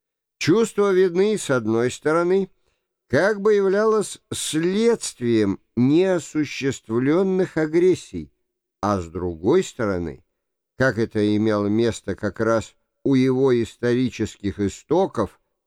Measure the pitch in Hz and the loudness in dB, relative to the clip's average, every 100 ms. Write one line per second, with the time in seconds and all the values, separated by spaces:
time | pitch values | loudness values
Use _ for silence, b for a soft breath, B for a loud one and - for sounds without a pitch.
0 | _ _ _ - - 208 226 - 202 185 | _ _ _ -4 0 2 2 0 2 2
1 | 185 170 208 202 - 127 107 110 123 - | 2 2 0 0 -2 -2 0 0 0 -2
2 | 147 165 175 196 190 _ _ _ _ _ | 0 0 2 0 -2 _ _ _ _ _
3 | _ 139 196 202 208 208 196 196 220 220 | _ 0 0 0 0 2 2 2 2 0
4 | 185 - _ - - 156 170 202 233 226 | -2 -10 _ -10 -6 -2 0 2 2 0
5 | - - 120 113 101 92 _ - 127 160 | -4 -6 0 2 2 -2 _ 0 2 4
6 | 190 175 - 156 143 - 135 117 - 113 | 2 0 -2 -6 -6 -4 -6 -6 -4 -2
7 | 135 170 190 185 165 160 156 165 185 165 | 0 2 0 0 -2 -2 -2 2 2 2
8 | - 87 73 _ _ _ _ _ 101 101 | -4 -14 -14 _ _ _ _ _ -2 -2
9 | 82 85 87 82 95 180 185 - 107 90 | -4 -6 -6 -2 0 0 0 -4 -4 -2
10 | 82 65 _ _ _ _ _ - 131 107 | -6 -10 _ _ _ _ _ -2 0 0
11 | 110 107 104 104 110 104 101 107 117 - | -2 0 0 2 2 0 0 0 0 -2
12 | - 92 104 - 113 113 - _ _ _ | -8 -6 -6 -2 0 0 -4 _ _ _
13 | 139 135 131 127 135 120 - - 120 123 | 0 2 2 2 2 2 -2 -4 -2 0
14 | 123 - 107 - 101 98 98 - - 165 | -2 -4 -6 -6 -6 -4 -4 -4 -2 0
15 | 190 - 95 - _ _ | 0 -2 -6 -8 _ _